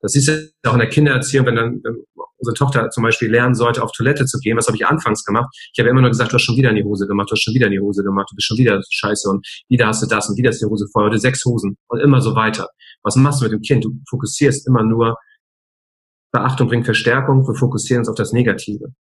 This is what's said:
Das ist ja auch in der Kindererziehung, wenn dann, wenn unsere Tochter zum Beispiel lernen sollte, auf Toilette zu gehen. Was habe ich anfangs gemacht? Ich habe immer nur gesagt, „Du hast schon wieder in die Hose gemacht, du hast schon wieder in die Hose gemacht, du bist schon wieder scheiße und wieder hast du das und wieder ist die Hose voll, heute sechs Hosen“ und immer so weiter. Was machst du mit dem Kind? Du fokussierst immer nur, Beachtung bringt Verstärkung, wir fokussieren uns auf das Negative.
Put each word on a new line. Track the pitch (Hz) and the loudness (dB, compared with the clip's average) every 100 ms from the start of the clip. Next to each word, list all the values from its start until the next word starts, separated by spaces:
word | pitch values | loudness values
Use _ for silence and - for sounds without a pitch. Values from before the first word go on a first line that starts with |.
Das | 110 | 0
ist | 139 139 | 2 2
ja | 156 156 _ 113 | 0 -6 _ 0
auch | |
in | 120 | 2
der | 113 | 2
Kindererziehung, | - 147 131 127 135 | 2 2 2 0 2
wenn | 123 113 | 2 2
dann, | 117 123 | -2 -4
wenn | 110 117 - - - _ | -8 -10 -14 -18 -18 _
unsere | 117 | -8
Tochter | 113 135 123 110 | -2 0 0 -2
zum | - | -2
Beispiel | 113 107 113 | 0 0 2
lernen | 117 123 | 2 2
sollte, | 117 120 117 | 2 2 0
auf | 113 | -4
Toilette | - 117 147 135 | -2 0 0 0
zu | - | -2
gehen. | 110 113 | -2 0
Was | 113 | 0
habe | 110 | 0
ich | 87 | 0
anfangs | 151 117 107 | 0 0 -4
gemacht? | - 104 127 - - | -2 -2 -2 -10 -10
Ich | - | 0
habe | 117 | 2
immer | 127 | 4
nur | 123 | 4
gesagt, | 113 117 | 4 0
„Du | - | 0
hast | |
schon | - 120 | 0 2
wieder | 127 | 2
in | 107 | 2
die | |
Hose | 101 101 98 | 0 -2 -2
gemacht, | 101 101 | -2 -2
du | |
hast | 107 | -2
schon | - | 0
wieder | 120 113 | 2 2
in | |
die | 98 | 2
Hose | 101 98 | -2 -2
gemacht, | 101 98 98 | -2 -2 -4
du | 98 | -6
bist | - | -6
schon | 110 | 2
wieder | 123 98 95 | 2 2 -2
scheiße | - 104 104 101 | -6 -4 -2 -2
und | 98 - - _ | -4 -6 -20 _
wieder | 123 110 | 2 2
hast | 110 | 0
du | 101 | -2
das | 107 - | -2 -2
und | 101 | 0
wieder | 120 | 0
ist | - | 0
die | 107 | -2
Hose | 104 101 | -2 -2
voll, | 113 104 | 0 2
heute | 110 | 2
sechs | 123 131 | 0 0
Hosen“ | - 117 98 98 _ | -2 -2 -4 -8 _
und | 120 | 0
immer | 143 131 | 4 4
so | 113 | 2
weiter. | 110 110 104 90 _ - - | 0 -2 -2 -10 _ -20 -10
Was | 107 127 | -4 0
machst | 135 143 | 2 2
du | |
mit | 113 | -2
dem | 107 | -4
Kind? | - 127 | 0 0
Du | 107 104 - | 0 -8 -8
fokussierst | 123 131 - 143 135 - | -8 -6 0 0 0 0
immer | 123 | 2
nur, | 110 113 113 113 _ _ _ _ _ _ _ _ _ _ _ | 2 2 0 -2 _ _ _ _ _ _ _ _ _ _ _
Beachtung | 117 120 131 123 | -2 -2 0 0
bringt | 120 | 0
Verstärkung, | 117 107 120 123 139 135 131 | 0 0 2 0 2 2 2
wir | |
fokussieren | 110 127 110 - 123 | 0 -2 -2 -2 -2
uns | 117 | 0
auf | 110 | -4
das | 104 | -2
Negative. | 117 117 95 - 104 - - | 0 0 0 -6 -10 -10 -18